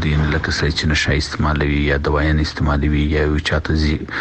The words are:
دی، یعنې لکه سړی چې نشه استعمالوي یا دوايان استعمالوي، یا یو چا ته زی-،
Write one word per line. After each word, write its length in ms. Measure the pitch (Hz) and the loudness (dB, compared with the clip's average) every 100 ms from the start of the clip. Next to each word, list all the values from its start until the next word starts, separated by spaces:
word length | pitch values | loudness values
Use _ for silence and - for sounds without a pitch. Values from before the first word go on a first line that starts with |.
دی، 140 | 76 76 | 2 2
یعنې 180 | 76 | 0
لکه 160 | 78 - - | 0 -2 -2
سړی 140 | 73 - | -2 0
چې 60 | - | 0
نشه 300 | 73 - 73 | 0 0 -2
استعمالوي 580 | - - 76 73 73 71 71 | -2 -2 0 0 0 0 0
یا 180 | 69 71 | 0 0
دوايان 360 | 73 78 76 73 | 0 2 2 0
استعمالوي، 580 | - 76 73 76 73 76 76 | -2 0 2 2 2 2 2
یا 60 | 76 | 2
یو 80 | 76 - | 0 0
چا 140 | 76 - | -2 0
ته 140 | 78 | 0
زی-، 200 | 76 78 - - | 0 0 -4 -6